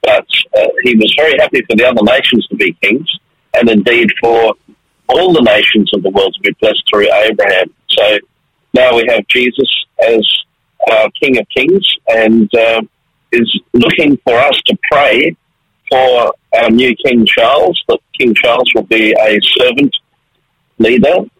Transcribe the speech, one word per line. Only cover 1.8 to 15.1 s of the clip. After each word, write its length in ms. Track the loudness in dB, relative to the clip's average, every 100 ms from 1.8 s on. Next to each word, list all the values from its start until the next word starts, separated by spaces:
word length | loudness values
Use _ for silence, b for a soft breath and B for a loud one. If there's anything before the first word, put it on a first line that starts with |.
| 2
other 180 | 2
nations 440 | 0 0 0 -2 -2
to 80 | -4
be 200 | -4 -2
kings, 260 | -2 -2 -4 -10 _ _ _
and 160 | 0 2
indeed 420 | 2 2 0 0 -2
for 360 | 0 2 0 -2 _ _ _ _ _
all 220 | 0 2
the 100 | 2
nations 480 | 4 2 2 0 0
of 100 | -2
the 60 | -2
world 240 | -2 -2 -2
to 60 |
be 120 | -6 -2
blessed 240 | -2 -2 -2
through 160 | 0 0
Abraham. 600 | 2 0 0 -2 0 -4 _ _
So 320 | -2 0 -2 -6 _ _ _ _
now 200 | 0 2 2
we 80 | 0
have 180 | -2 -2
Jesus 400 | -2 -2 -2 -4 -4 -8 _ 0
as 160 | 0 0 -4 -8 _ _ _ -2
our 180 | 0 0
King 260 | -4 -4 -2
of 80 | -2 -4
Kings, 300 | 0 0 0 -4 -2
and, 440 | 0 2 2 2
uh, 280 | 2 0 0 -6 _ _ _ _
is 180 | -2 -2 -4 _
looking 440 | 0 0 0 0 0 0
for 120 | 0
us 200 | 2 0 -4
to 120 | -4 -2
pray 440 | 0 2